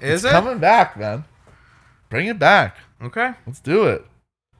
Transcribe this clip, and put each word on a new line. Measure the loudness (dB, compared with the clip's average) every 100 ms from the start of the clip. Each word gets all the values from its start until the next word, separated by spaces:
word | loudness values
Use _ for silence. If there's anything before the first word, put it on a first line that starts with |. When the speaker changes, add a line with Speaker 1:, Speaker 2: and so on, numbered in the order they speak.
Speaker 1:
Is | -4 -2
Speaker 2:
It's |
Speaker 1:
it? | 2
Speaker 2:
coming | 0 0 0
back, | 2 4 2 -2
man. | -8 -8 -12 _ _ _ _ _ _ _ -8
Bring | -6 -4
it | 0
back. | 4 4 2 -6 _ -16
Speaker 1:
Okay. | -12 -6 -6 -6 -18
Speaker 2:
Let's | -14
do | -4 0
it. | 0 -2 -8 _ _ _ _ _